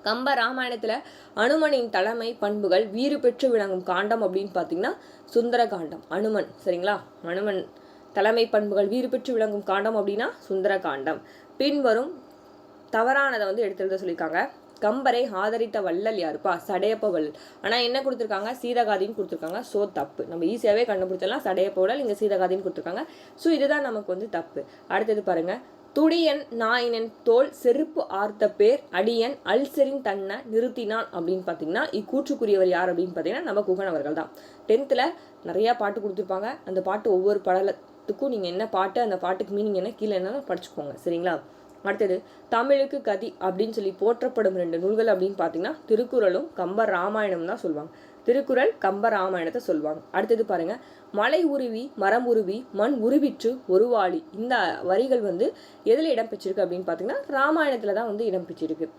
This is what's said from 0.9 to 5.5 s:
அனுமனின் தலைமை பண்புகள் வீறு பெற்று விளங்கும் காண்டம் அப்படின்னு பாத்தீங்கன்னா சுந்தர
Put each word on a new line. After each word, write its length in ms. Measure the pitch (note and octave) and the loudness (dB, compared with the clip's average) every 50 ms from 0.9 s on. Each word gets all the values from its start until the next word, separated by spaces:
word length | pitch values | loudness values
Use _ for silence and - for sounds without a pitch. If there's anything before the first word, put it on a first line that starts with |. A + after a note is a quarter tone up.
| A3 C4+ - - - - - - - | -4 -4 -6 -12 -20 -20 -20 -12 -2
அனுமனின் 540 | - G#3+ B3 D4 D#4+ D#4 D4+ D4 C4 A#3+ A3+ | 0 2 4 4 4 4 4 2 2 0 0
தலைமை 440 | G#3 F#3+ F#3 G#3+ A#3 A#3 A3+ A#3 A#3+ | 0 0 0 0 -2 -4 -6 -6 -6
பண்புகள் 540 | - - G3+ G#3 G#3 G3+ F#3+ - G3 A3+ | -4 -2 -2 -2 0 2 4 4 4 2
வீறு 320 | G#3 G3 A3+ B3+ C#4+ D4 C#4 | 0 -2 -2 0 0 0 2
பெற்று 300 | - B3 A#3+ B3 - C4 | 2 2 2 4 2 2
விளங்கும் 340 | A#3 A3 G3+ G3 F#3+ F#3 F#3 | 4 4 2 0 -2 -4 -2
காண்டம் 400 | F#3+ F3+ F3+ G3 G#3 A3+ A3+ A3 | -2 0 0 0 0 0 0 0
அப்படின்னு 260 | F#3 F3+ F#3+ G3 G3+ - | 0 0 -2 -4 -2 -4
பாத்தீங்கன்னா 400 | F#3 E3 D#3 E3 E3+ G3+ C4+ G#4 - - - - - - | -4 -2 -2 -2 -2 -2 -2 -4 -6 -12 -20 -20 -20 -20
சுந்தர 420 | - - A#3 A#3 A#3+ | 0 2 2 2 4